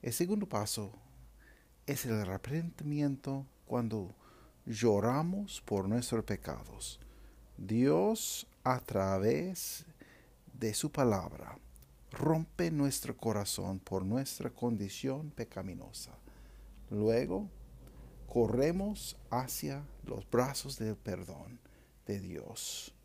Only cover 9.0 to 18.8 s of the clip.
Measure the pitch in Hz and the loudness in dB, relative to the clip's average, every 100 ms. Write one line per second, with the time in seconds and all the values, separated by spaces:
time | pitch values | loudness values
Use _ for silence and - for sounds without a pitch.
9 | 95 95 104 139 180 185 - - - - | 2 4 4 4 0 -4 -6 -8 -12 -20
10 | - - - - - - 113 107 151 - | -20 -20 -20 -20 -20 -4 -2 -2 -2 2
11 | 127 101 85 73 - - - - - - | 4 4 0 -10 -12 -14 -18 -20 -20 -20
12 | - - 156 160 165 - 175 156 143 127 | -14 -2 2 2 0 0 0 4 2 2
13 | - - 113 107 101 - 95 95 - 95 | -4 -2 0 0 0 -2 -2 -4 -2 -2
14 | 92 120 135 - 120 - 120 113 101 - | 2 0 -2 -4 -6 -2 0 0 -2 -2
15 | 135 135 151 - 113 - 95 90 87 - | -4 -2 -6 -8 -8 -6 -8 -8 -10 -12
16 | - - - - - - - - - 104 | -14 -16 -20 -20 -20 -18 -20 -18 -6 2
17 | 107 113 147 185 208 - - - - - | 4 4 4 -2 -4 -10 -18 -18 -18 -18
18 | - - - 123 110 120 143 175 | -18 -16 -2 4 4 6 4 2